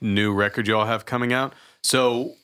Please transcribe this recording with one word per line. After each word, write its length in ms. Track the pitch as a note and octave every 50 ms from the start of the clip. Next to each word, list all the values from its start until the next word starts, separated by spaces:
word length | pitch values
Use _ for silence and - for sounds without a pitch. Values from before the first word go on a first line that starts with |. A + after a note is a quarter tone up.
new 320 | - G#2 G2 G#2 G#2+ G#2+ G2+
record 320 | G2 G#2 G#2 - B2 G#2+
y'all 200 | G#2+ A2 G#2+ G#2+
have 200 | A2 A2+ G#2+ -
coming 260 | - B2+ A#2+ A#2+ A#2+ B2+
out. 220 | C3 C3+ C3+ - - - - _ _ -
So 500 | - - C3 B2+ B2 A#2+ A#2+ C#3 - - -